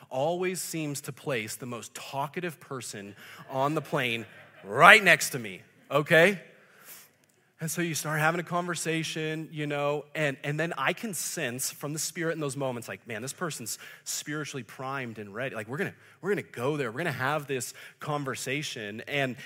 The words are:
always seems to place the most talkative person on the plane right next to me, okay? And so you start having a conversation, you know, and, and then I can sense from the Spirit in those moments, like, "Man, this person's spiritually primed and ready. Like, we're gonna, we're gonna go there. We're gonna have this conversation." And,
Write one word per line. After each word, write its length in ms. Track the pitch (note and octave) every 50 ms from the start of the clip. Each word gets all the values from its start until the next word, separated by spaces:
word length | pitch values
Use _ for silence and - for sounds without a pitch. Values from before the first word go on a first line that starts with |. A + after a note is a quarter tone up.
| - -
always 520 | B2+ C3 C#3+ D#3+ F3 F3 F#3 F3+ F#3 E3
seems 380 | - - - E3 D#3 D3 C#3+ C3+
to 120 | - D3+ B2+
place 420 | - - D3+ C3 A2+ G#2+ G#2+ -
the 100 | - D3
most 280 | B2 A#2+ A2 G#2 - -
talkative 680 | - - - C#3 C3+ C#3+ C#3+ - F#3 F3 F3 C#3+ -
person 560 | - - C#3 B2 A2 - - G#2 G2 G2+ G#2 - - - - - - -
on 260 | C3 C3 C#3 C#3+ D#3+
the 60 | D#3
plane 440 | C#3+ - F3 D3 B2+ A#2+ A#2 A#2 A2+ - - - - - - - -
right 380 | G2 G#2 C3 E3 F#3+ G#3+ A3
next 280 | G3 F3 D#3+ - - -
to 100 | - B2+
me, 220 | A2 G2 F#2 E2 - - _ - - -
okay? 500 | C3+ D3+ D3+ - E3 D#3+ E3+ G3+ G3+ D#3+ - - - - - - - - - - - - - - _ _ _ _ _ _ _ _ _ -
And 80 | D#3+ D#3
so 140 | - F3 F3
you 100 | E3+ D3+
start 260 | - - D3+ D#3 D#3
having 200 | D#3 D#3+ E3+ F3
a 40 | E3
conversation, 1040 | - F3 F3 F3+ F3 E3+ - - D#3+ D#3+ D#3+ D#3+ - - D#3+ D#3 D#3 D#3 D#3+ D#3 -
you 160 | E3 D3+ D3
know, 380 | D3 D3 C#3+ D3 C#3+ D3 D3+ - - -
and, 200 | D#3+ D#3 C#3+ C3+ - -
and 160 | C#3+ D3 D3+
then 140 | D#3+ E3+ - C3+
I 140 | C3+ - A3
can 200 | - A#3 A3+ E3+
sense 580 | - - - - F3 D3 A#2+ A#2+ C3 - -
from 220 | - - D3+ C#3+ D#3
the 60 | D3+
Spirit 340 | - - - F3 D#3+ E3 E3
in 60 | E3
those 180 | D3 C#3+ B2
moments, 300 | C#3+ C3+ C3 A#2+ A#2 -
like, 200 | - G2+ - -
"Man, 140 | A#2+ A2+ G#2+
this 120 | B2 C3+ -
person's 440 | - F3+ D#3+ - - A#2+ - - - - - - - -
spiritually 600 | - - - - D3+ D3 D3+ D3 - - C3+ G#2+
primed 560 | - - - C3 C3 C#3 C3+ B2+ A#2 G#2+ A2
and 120 | G#2 G2+
ready. 220 | G2 A#2 C3+ C3 G2
Like, 140 | A2 G#2+
we're 100 | A2+ C3
gonna, 160 | E3+ F#3+ A2+ - - - - - -
we're 100 | - F#3+
gonna 100 | G#3 D3
go 340 | - - - A#2+ A#2+ C#3+ D#3
there. 160 | C#3+ C3+ A2+
We're 60 | G#2+
gonna 140 | C#3+ F3 E3
have 340 | B2 A2+ B2+ C#3 D3+ D#3 C#3+
this 300 | C#3 C3+ B2+ B2 - - - - - - _
conversation." 1000 | - D#3 D3 D3 C#3+ C3 A#2 - - C3 C3+ D3+ D3 - - B2 G#2+ G2+ G#2 A#2
And, 340 | - - C#3+ C#3+ C#3 B2+ A#2+ - -